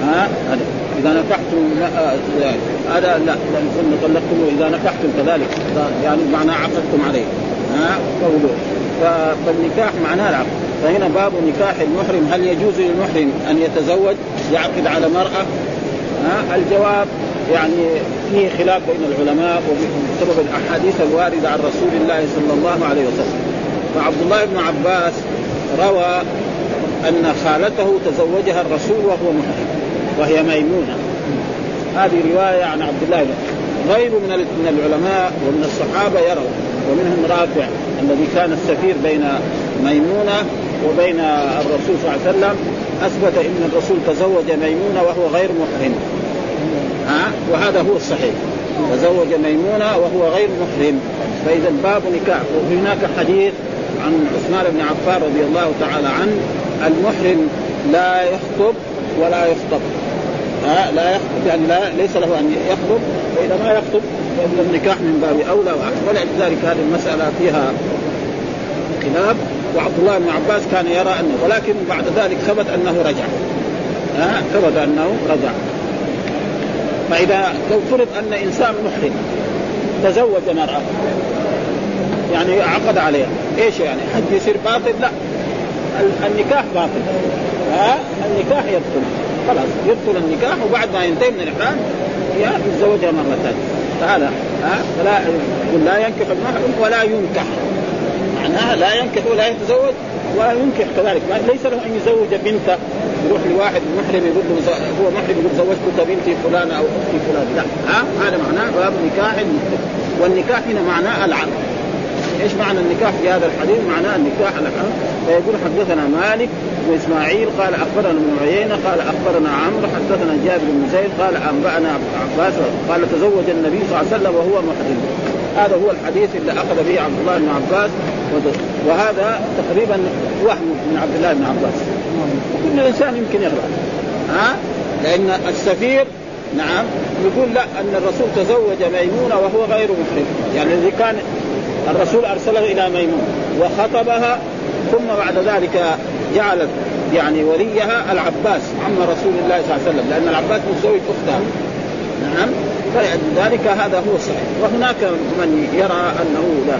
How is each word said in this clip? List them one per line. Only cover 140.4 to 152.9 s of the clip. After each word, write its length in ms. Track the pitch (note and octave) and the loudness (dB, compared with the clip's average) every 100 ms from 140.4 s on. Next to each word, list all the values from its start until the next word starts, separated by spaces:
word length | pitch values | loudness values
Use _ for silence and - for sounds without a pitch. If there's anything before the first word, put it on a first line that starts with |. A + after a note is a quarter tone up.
| - D3 | -2 0
يعني 180 | D3+ | 2
الذي 180 | F3 F3+ - | 2 2 2
كان 160 | A3+ G#3+ - - - - - - - E3 | 0 0 -4 -6 -4 -4 -4 -4 0 2
الرسول 300 | F3+ A3+ A3+ | 2 2 2
أرسله 340 | F#3+ - A3 | 0 0 2
إلى 300 | G#3+ F#3+ F#3 | 2 2 0
ميمونة 380 | F3+ E3+ E3 - - - - | 2 0 0 -2 -2 -2 2
وخطبها، 800 | E3+ F#3 A3 A3+ A3+ A#3 A#3+ A#3+ - - - - - | 2 2 0 2 2 2 2 0 -4 -8 -6 -4 0
ثم 160 | A#3 A#3 G#3 | 0 2 0
بعد 200 | F#3 F#3 | 0 2
ذلك 460 | F#3 G3+ F3 F#3+ E3+ D#3 - - D3 G3 | 2 2 2 0 0 -2 -4 -6 0 0
جعلت 340 | G#3 F3+ D3 - - - B2 D#3+ | 2 2 0 -2 -4 -4 0 2
يعني 280 | D3 D#3 | 2 2
وليها 680 | D#3 E3 A3 G#3+ G#3 A#3 - | 2 2 2 0 0 -2 0
العباس 500 | F#3 E3 D#3 G#3+ F3+ - - F#3+ | -2 -2 -2 0 0 -2 -6 -2
عم 100 | G3 | 0
رسول 320 | F3 E3 F#3+ F3+ | 0 0 0 0
الله 180 | F3 F3+ D#3+ | 2 0 0
صلى 80 | D3 | 0
الله 120 | D#3+ | 0
عليه 20 | |
وسلم، 200 | D3+ B2 | 0 0
لأن 180 | D3+ E3 | 0 0
العباس 340 | D#3 E3+ G#3+ G3+ | 0 0 0 0
متزوج 280 | F#3 G#3 G#3 - | 0 2 2 0
أختها. 300 | - G2 F#2+ G#2+ G#2+ - - - - - - | -2 -2 -2 -2 -4 -6 -6 -6 -6 -6 -4
نعم، 260 | - D#3 A3 C4+ - - G3 | -2 0 0 -2 -2 -4 -2